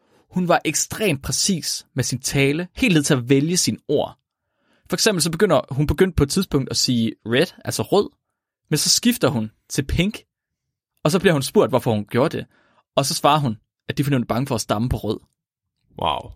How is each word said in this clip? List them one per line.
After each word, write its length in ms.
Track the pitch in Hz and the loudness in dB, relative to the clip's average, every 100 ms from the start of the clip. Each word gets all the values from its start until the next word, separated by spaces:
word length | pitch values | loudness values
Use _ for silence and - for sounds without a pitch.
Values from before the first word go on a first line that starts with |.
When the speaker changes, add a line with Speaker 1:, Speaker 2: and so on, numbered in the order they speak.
| _ _ _ | _ _ _
Speaker 1:
Hun 180 | 185 175 | -4 0
var 120 | 170 | 0
ekstremt 580 | 165 147 - - 208 135 | 0 -4 -6 -4 -2 -2
præcis 640 | - 131 - 180 - - - | -4 -4 -2 -2 -4 -10 -8
med 100 | 131 | -6
sin 160 | - 131 | -4 -4
tale, 480 | - 139 139 151 180 - | -4 0 0 0 -6 -2
helt 180 | 254 | 2
ned 80 | 156 | 2
til 120 | 143 | 2
at 140 | 139 120 | 0 2
vælge 280 | 139 156 180 | 2 2 0
sine 220 | - 110 - | -2 -4 -2
ord. 300 | 143 - - _ _ _ _ _ _ _ | -2 -2 -8 _ _ _ _ _ _ _
For 80 | 180 | -2
eksempel 260 | 220 185 | 0 2
så 80 | 165 | -2
begynder, 300 | 160 208 143 - | 0 4 4 2
hun 120 | 131 151 | -2 -2
begyndte 300 | 151 190 - | 2 2 4
på 60 | |
et 80 | 139 | 0
tidspunkt 400 | - 190 143 131 | 0 0 -2 -2
at 60 | - | -2
sige 360 | - 123 113 - 110 | 0 0 0 -4 -2
red, 200 | 127 - - | 0 0 -2
altså 180 | - - | -8 -6
rød, 280 | 110 190 - - _ _ _ _ _ | 0 0 0 -6 _ _ _ _ _
men 60 | 151 | -2
så 100 | 170 | 0
skifter 400 | - 240 240 135 | 2 2 2 0
hun 220 | 113 110 - _ | 0 -6 -12 _
til 180 | - 139 | -6 -2
pink, 320 | - 190 - - _ _ _ _ _ _ _ | -2 -2 -4 -14 _ _ _ _ _ _ _
og 60 | 151 | 0
så 100 | 170 | 2
bliver 120 | 190 | 4
hun 100 | 151 | 2
spurgt, 280 | 135 214 120 | 2 2 4
hvorfor 240 | 123 127 | 2 0
hun 120 | 107 98 | -2 -2
gjorde 300 | 120 151 117 | 0 0 -2
det. 80 | - _ _ _ _ - | -10 _ _ _ _ -2
Og 100 | 135 | -2
så 80 | |
svarer 240 | - 147 151 | 0 2 2
hun, 160 | 135 104 _ _ - | 2 -4 _ _ -8
at 80 | - | -4
de 40 | |
er, 20 | |
fordi 100 | 139 | 0
hun 80 | 135 | 0
er 40 | 113 | -2
bange 200 | 117 135 | -4 -2
for 80 | |
at 60 | 131 | -4
stamme 280 | - 107 120 | -2 -2 -2
på 80 | 113 | -2
rød. 220 | 104 - - _ _ _ _ _ _ - | -4 -6 -10 _ _ _ _ _ _ -6
Speaker 2:
Wow. 300 | 85 64 - | -4 -4 -8